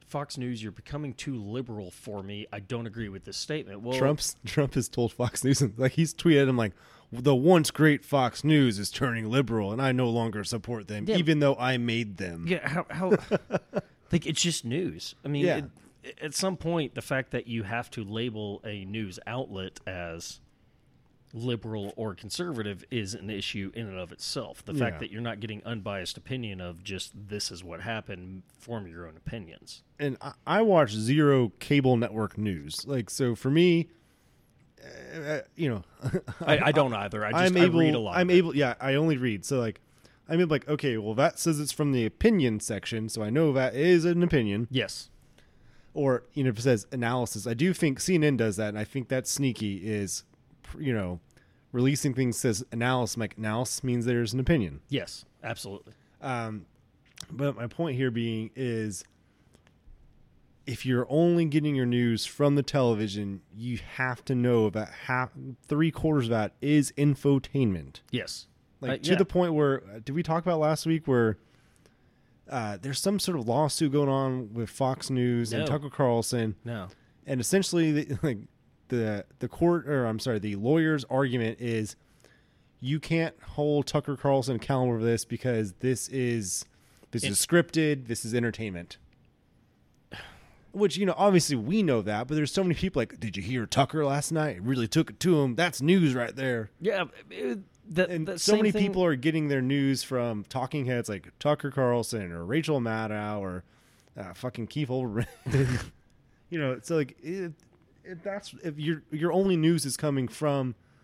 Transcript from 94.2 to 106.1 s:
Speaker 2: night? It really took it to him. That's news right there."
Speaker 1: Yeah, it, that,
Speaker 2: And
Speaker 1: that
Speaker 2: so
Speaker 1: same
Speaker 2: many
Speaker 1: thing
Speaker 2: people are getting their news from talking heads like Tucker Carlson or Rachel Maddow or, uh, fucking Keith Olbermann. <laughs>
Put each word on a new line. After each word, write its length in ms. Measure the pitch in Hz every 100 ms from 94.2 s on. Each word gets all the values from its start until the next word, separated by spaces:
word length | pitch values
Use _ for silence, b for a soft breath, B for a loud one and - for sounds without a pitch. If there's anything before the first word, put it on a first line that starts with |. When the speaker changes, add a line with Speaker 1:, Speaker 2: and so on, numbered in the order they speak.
| -
Speaker 2:
night? 240 | 160 151 90
It 40 |
really 260 | 107 135 113
took 200 | 160 156
it 120 | -
to 180 | 180 160
him. 160 | 139 120
That's 260 | 175 -
news 320 | 143 190 156
right 220 | 127 117 -
there." 340 | 135 120 107 _
Speaker 1:
Yeah, 240 | 180 196 165 - -
it, 300 | - 254 220 196 _ -
that, 180 | 170 180
Speaker 2:
And 180 | 175 160
Speaker 1:
that 140 | 175
Speaker 2:
so 100 | -
Speaker 1:
same 80 | 214
Speaker 2:
many 120 | 214
Speaker 1:
thing 100 | 214 196
Speaker 2:
people 180 | 190 180
are 100 | 135
getting 320 | 147 156 151
their 140 | 139
news 420 | 127 143 135 131
from 400 | - 127 120 107 98
talking 360 | 131 127 151 127
heads 220 | 120 113
like 240 | 98 - _
Tucker 320 | 147 147 143
Carlson 600 | 131 123 120 110 113 92
or 100 | 85
Rachel 380 | 85 147 156 143
Maddow 580 | 117 110 110 107 107 107
or, 240 | 95 90 - b b b b -
uh, 160 | 95
fucking 340 | 87 127 120 110
Keith 220 | 147 135
Olbermann. 380 | 131 127 104 117 - 123
<laughs> 460 | 135 131 123 - - _